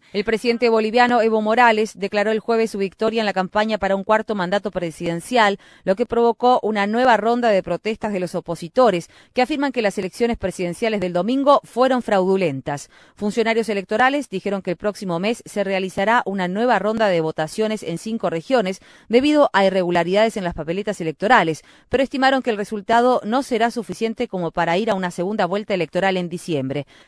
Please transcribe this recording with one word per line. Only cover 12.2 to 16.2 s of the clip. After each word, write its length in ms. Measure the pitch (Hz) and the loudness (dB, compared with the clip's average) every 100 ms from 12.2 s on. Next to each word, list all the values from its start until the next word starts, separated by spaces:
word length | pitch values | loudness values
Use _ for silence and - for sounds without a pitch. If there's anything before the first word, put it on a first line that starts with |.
| 185 196 175 135 147 143 - _ - | 2 2 0 -2 -6 -8 -10 _ -20
Funcionarios 560 | _ 208 233 220 226 226 | _ -4 0 0 0 0
electorales 580 | 202 185 214 254 285 262 | -4 -2 2 2 2 -4
dijeron 320 | 190 196 196 | -6 -4 -4
que 120 | 185 | -4
el 40 | 170 | -4
próximo 420 | 208 196 190 170 | -4 -4 -6 -2
mes 240 | 202 240 - | -2 -4 -6
se 180 | 208 | -6
realizará 560 | 196 190 190 - 196 240 | -2 -2 -4 -2 2 2